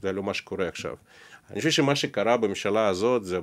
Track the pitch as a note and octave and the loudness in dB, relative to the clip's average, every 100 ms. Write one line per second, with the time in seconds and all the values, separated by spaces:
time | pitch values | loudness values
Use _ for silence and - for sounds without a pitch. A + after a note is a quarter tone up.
0 | F#2+ F#2+ G2 F#2+ - F#2+ F2+ - - A#1+ | -4 -4 -4 -6 -6 -4 -4 -4 -10 -10
1 | _ - - - - G2 C3+ D#3 C#3 C#3+ | _ -20 -20 -20 -12 -2 0 2 2 2
2 | C3+ G#2+ G2+ A#2+ A2 F#2+ G#2 G#2 G#2+ F#2 | 0 0 2 4 2 0 0 2 2 2
3 | A2+ B2 F#2+ F2+ | 2 0 0 -4